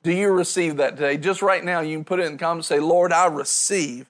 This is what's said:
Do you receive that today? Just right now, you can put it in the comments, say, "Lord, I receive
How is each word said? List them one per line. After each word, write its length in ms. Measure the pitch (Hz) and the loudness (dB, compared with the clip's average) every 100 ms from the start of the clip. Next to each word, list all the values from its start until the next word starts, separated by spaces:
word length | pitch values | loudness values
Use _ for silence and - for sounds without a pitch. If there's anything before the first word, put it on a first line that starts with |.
Do 100 | 165 | 0
you 180 | 180 202 | 2 2
receive 460 | 185 170 185 170 143 | 2 0 0 -2 0
that 180 | 135 131 | -2 0
today? 220 | 143 147 | -2 0
Just 240 | 160 185 | -2 0
right 220 | 196 185 | 0 0
now, 180 | 175 175 | 0 -2
you 160 | 156 156 | -2 -6
can 80 | 156 | -4
put 160 | 185 | -2
it 40 | 165 | -2
in 80 | |
the 40 | 143 | -4
comments, 320 | 165 170 160 | -4 -4 0
say, 100 | 147 | 0
"Lord, 320 | 156 175 180 | 2 2 4
I 140 | 165 180 | 4 4
receive 840 | 147 135 - - 196 143 120 135 | 2 -4 -2 0 -2 -2 -8 -16